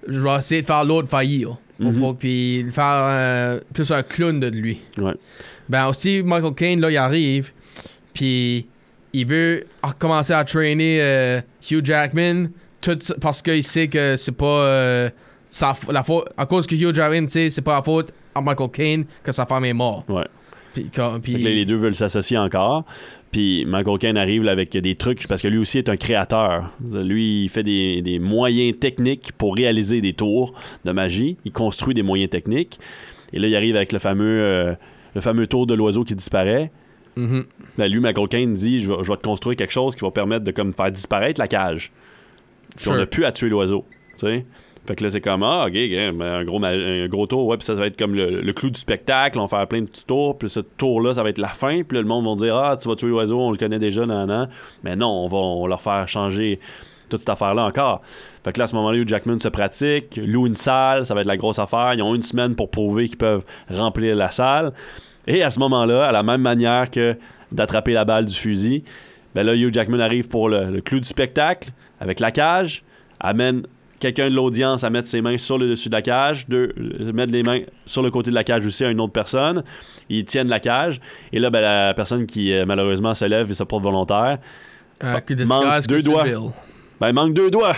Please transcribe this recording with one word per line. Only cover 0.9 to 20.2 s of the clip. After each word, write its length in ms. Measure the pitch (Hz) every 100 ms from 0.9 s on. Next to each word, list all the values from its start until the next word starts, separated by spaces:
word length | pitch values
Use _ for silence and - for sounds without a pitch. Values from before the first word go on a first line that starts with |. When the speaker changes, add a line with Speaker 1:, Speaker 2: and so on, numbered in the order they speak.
| 160 143
Speaker 1:
faillir. 480 | 139 135 143 117 120 _ -
Pour 100 | 120
Speaker 2:
Mhm. 100 | 117
Speaker 1:
pas, 140 | 131
puis 520 | 127 131 123 123 123 123
faire, 280 | 120 143 143 135
euh, 520 | 135 131 123 123 120 -
plus 180 | - 151
un 140 | 147
clown 340 | 127 - 170 151
de 80 | 127
lui. 320 | 110 110 110 - -
Speaker 2:
Ouais. 140 | 98 - - - - - -
Speaker 1:
Ben 200 | 131 131
aussi, 340 | 135 190 196
Michael 300 | 180 170 160
Caine, 260 | 135 170 175
là, 80 | 160
il 80 | 147
arrive, 540 | 131 147 147 135 135 - - - - - _
puis 540 | - 135 127 123 120 113 _ _ _ _
il 140 | 131 123
veut 380 | 156 165 170 - -
recommencer 500 | 139 135 165 160 143
à 120 | 160
traîner, 540 | 143 160 156 151 160 160
euh, 400 | 143 135 127 123 123 _ -
Hugh 160 | 156
Jackman, 600 | 143 151 143 156 175 175 170 175 - -
tout 160 | - 160
ça, 140 | - 170
parce 220 | 156 143
qu'il 220 | - 160
sait 240 | 135 165 160
que 280 | 151 143 135
c'est 200 | - 127
pas, 100 | 143 147
euh, 460 | 139 135 127 123 120 - - - _
sa 240 | - 143
f-, 180 | 135 -
la 100 | 143
faute, 240 | 127 165 - -
à 100 | 135
cause 200 | 180 165
que 60 | 160
Hugh 180 | 170
Jackman 320 | 156 151 160 151
sait, 220 | 165 160
c'est 120 | 147
pas 120 | 139 147
la 60 |
faute 300 | 139 160 160 - -
à 60 | -
Michael 300 | 139 139 131
Caine 340 | - 151 156 147 -
que 100 | -
sa 140 | 127 123
femme 180 | 131
est 80 | 127
morte. 360 | 120 123 104 -
Speaker 2:
Ouais. 180 | 95